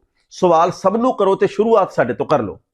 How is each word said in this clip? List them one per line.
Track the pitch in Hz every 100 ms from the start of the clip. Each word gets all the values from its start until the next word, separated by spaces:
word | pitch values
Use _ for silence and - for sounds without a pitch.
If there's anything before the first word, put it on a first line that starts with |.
| _ _ _
ਸਵਾਲ | - 185 165 175
ਸਭ | - 190 220
ਨੂੰ | 247 -
ਕਰੋ | 190 196
ਤੇ | 190
ਸ਼ੁਰੂਆਤ | - 226 220 185
ਸਾਡੇ | - 123
ਤੋਂ | 117 143
ਕਰ | 147
ਲਓ। | 104 82 _